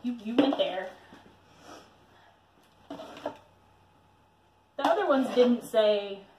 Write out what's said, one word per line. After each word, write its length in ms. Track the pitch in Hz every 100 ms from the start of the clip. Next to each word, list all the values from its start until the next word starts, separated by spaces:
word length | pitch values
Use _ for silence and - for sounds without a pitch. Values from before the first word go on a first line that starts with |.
You, 140 | 240 240
you 100 | 214
went 220 | 240 277 -
there. 320 | - - - - - - - _ _ - - - - _ _ _ _ _ _ _ _ _ _
The 80 | - - - - - _ _ _ _ _ _ _ _ _ _ _ _ _ -
other 280 | 285 359 370
ones 260 | 269 226
didn't 300 | 247 247 240
say. 560 | - 220 214 208 202 196 -